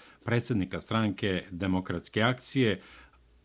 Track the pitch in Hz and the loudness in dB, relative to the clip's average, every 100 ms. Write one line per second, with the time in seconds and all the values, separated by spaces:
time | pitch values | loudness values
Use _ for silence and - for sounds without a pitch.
0 | - - 113 120 120 107 90 82 - 113 | -20 -12 -2 0 0 -2 0 -4 -2 0
1 | 107 92 104 90 - 87 95 92 92 85 | 0 0 0 -2 -4 -4 0 0 0 -6
2 | - 107 117 127 - 135 113 95 - - | -2 2 2 2 -2 2 2 2 -6 -20
3 | - _ _ _ | -20 _ _ _